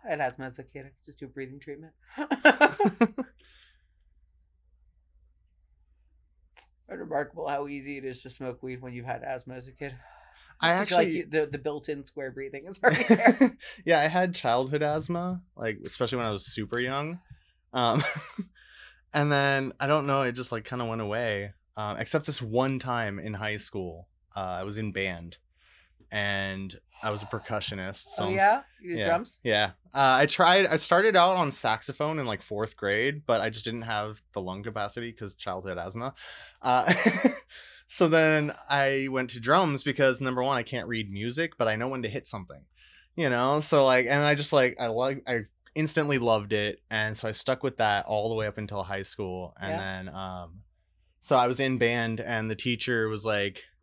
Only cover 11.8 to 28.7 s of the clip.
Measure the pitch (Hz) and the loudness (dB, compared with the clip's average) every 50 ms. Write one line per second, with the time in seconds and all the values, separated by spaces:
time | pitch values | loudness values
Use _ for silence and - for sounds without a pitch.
11.8 | - - 151 143 135 - _ 151 139 131 120 131 139 135 - 139 139 180 196 - | -6 -6 -8 -8 -8 -14 _ -10 -10 -10 -8 -10 -12 -10 -12 -12 -14 -12 -14 4
12.8 | - 254 - - 247 - 226 190 226 233 233 - 277 240 - - - - - - | 4 4 4 4 6 6 6 8 8 6 8 8 6 4 4 0 -16 -18 -18 -8
13.8 | - 160 165 156 143 156 160 180 185 180 175 - - 123 117 123 135 131 143 151 | 2 4 4 4 4 4 4 2 2 2 0 0 2 2 2 4 2 0 0 0
14.8 | 151 147 151 156 151 - 175 170 175 180 185 180 180 _ _ - - 113 110 - | 0 0 0 -2 -2 -4 -4 -4 -2 -4 -6 -6 -8 _ _ -6 -6 -6 -4 -6
15.8 | - - - - 123 113 127 123 120 113 107 98 - - - - 107 98 - 120 | -10 -12 -4 -2 -2 -2 0 -2 -2 -2 -2 -4 -4 -6 -6 -6 -6 -4 -4 -4
16.8 | 123 127 131 139 147 156 170 175 _ _ - _ _ _ _ _ _ _ - 127 | -2 -2 -2 -4 -4 -6 -8 -10 _ _ -20 _ _ _ _ _ _ _ -2 0
17.8 | 123 117 - 156 143 - - 156 - - - - 190 - _ _ - - - - | 2 2 2 2 0 0 -4 -8 -10 -14 -12 -12 -12 -12 _ _ -20 -20 -20 -20
18.8 | - - - _ _ _ - 151 147 147 147 139 139 139 139 139 135 131 - _ | -20 -20 -20 _ _ _ -2 0 2 2 2 2 4 2 2 0 -2 -4 -6 _
19.8 | 139 139 147 156 143 143 139 139 135 127 120 123 127 - - 113 107 - - 123 | 0 2 2 2 2 2 2 2 2 0 -2 -4 -8 -6 -8 -8 -8 -8 -6 -6
20.8 | 120 113 113 113 110 104 104 113 123 113 104 101 101 101 101 _ _ _ _ - | -4 -4 -4 -4 -4 -4 -2 -2 -2 -2 -2 -2 -4 -8 -12 _ _ _ _ -8
21.8 | 107 107 101 - - - - 156 147 - 147 - 127 110 110 120 131 135 135 127 | -6 -6 -4 -6 -6 -2 -4 -4 -4 -4 -8 -8 -8 -2 0 0 0 0 -2 -4
22.8 | 127 131 123 120 113 104 98 101 - 107 107 98 110 107 104 104 - - - 104 | -4 -4 -4 -4 -4 -4 -6 -8 -8 -8 -8 -6 -6 -6 -6 -6 -8 -8 -8 -8
23.8 | 92 87 82 82 90 _ _ _ _ _ _ 101 95 92 90 87 92 101 104 107 | -8 -8 -12 -14 -20 _ _ _ _ _ _ -8 -8 -6 -6 -8 -8 -8 -8 -6
24.8 | 110 104 90 98 98 95 90 85 85 85 85 - _ _ _ _ _ _ _ _ | -6 -6 -4 -4 -4 -4 -4 -8 -12 -16 -18 -20 _ _ _ _ _ _ _ _
25.8 | _ _ _ _ _ _ - 107 101 101 101 98 98 98 95 95 98 95 92 - | _ _ _ _ _ _ -6 -4 -2 -2 -2 -2 -4 -4 -6 -8 -10 -10 -12 -16
26.8 | _ _ _ - - 110 104 104 104 - - 110 - - 117 107 98 - 107 98 | _ _ _ -8 -6 -6 -4 -4 -6 -8 -8 -8 -6 -4 -6 -4 -4 -6 -6 -6
27.8 | 92 95 98 - - - - - 104 - 190 190 196 202 220 269 277 _ | -8 -8 -10 -10 -12 -10 -6 -4 -2 -2 2 4 4 4 4 4 0 _